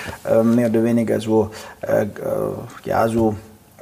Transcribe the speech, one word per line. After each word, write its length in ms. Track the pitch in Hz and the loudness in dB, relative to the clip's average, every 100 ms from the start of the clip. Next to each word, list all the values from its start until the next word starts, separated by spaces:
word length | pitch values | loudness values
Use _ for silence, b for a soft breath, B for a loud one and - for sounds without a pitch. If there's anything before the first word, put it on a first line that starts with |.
| B B - | B B 0
äh, 140 | 113 | 4
mehr 260 | 113 117 120 | 4 4 4
oder 140 | 113 | 2
weniger 360 | 113 117 110 107 | 2 2 0 -2
so, 300 | 110 110 101 B B B | 2 2 2 B B B
äh, 220 | - 110 | -2 0
äh, 40 | 107 - - 107 104 98 113 - - | 0 -6 -6 -4 -4 -6 -12 -14 -4
ja, 220 | - 113 | 0 0
so 280 | 113 113 104 - - _ - | 2 0 -2 -10 -20 _ -18